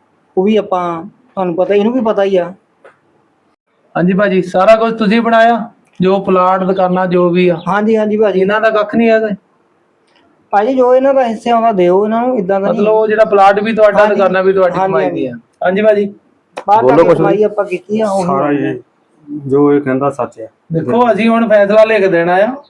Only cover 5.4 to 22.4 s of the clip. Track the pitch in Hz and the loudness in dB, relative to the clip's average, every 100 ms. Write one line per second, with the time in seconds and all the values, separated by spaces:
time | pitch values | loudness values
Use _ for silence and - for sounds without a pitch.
5.4 | 226 233 202 _ _ - 180 196 196 185 | 2 0 -4 _ _ -4 0 0 0 0
6.4 | 185 190 185 185 180 180 185 180 175 175 | 2 0 -2 -2 0 -2 -2 0 0 2
7.4 | 180 165 175 202 214 220 214 208 214 185 | 0 -2 -4 -2 0 0 0 0 0 0
8.4 | 190 214 220 214 208 226 233 220 220 196 | 0 0 0 0 -2 0 2 2 -2 -8
9.4 | _ _ _ _ _ _ _ _ _ _ | _ _ _ _ _ _ _ _ _ _
10.4 | _ 202 220 269 247 254 269 269 240 220 | _ -2 0 0 2 2 2 0 0 -4
11.4 | 233 233 226 208 175 185 214 226 247 254 | -2 0 0 2 2 2 0 -2 -2 -4
12.4 | 180 196 196 214 208 220 220 214 220 202 | -2 -2 -2 -2 0 2 2 2 2 4
13.4 | 196 202 214 220 214 196 208 208 185 185 | 4 2 0 2 2 4 2 2 0 0
14.4 | 190 190 185 175 190 190 185 170 131 120 | 0 2 0 0 -2 -2 -2 -4 -8 -10
15.4 | _ - 180 190 214 208 202 - _ _ | _ -6 -2 0 2 0 -2 -8 _ _
16.4 | _ - - 214 175 143 170 156 165 202 | _ -10 0 2 4 4 4 2 0 0
17.4 | 208 208 190 180 - 214 220 196 175 139 | 0 -2 -6 -6 -6 -4 -2 -2 -2 -2
18.4 | 147 143 127 104 117 _ _ _ 147 147 | -2 -2 -4 -6 -12 _ _ _ -14 -12
19.4 | 139 139 143 143 139 131 139 135 117 - | -2 0 2 2 0 -2 -2 -4 -8 -10
20.4 | 110 _ - 160 156 233 247 202 226 226 | -20 _ -8 -6 -2 0 2 0 0 0
21.4 | 226 214 202 214 220 220 190 170 170 180 | 2 2 4 4 2 2 0 0 0 0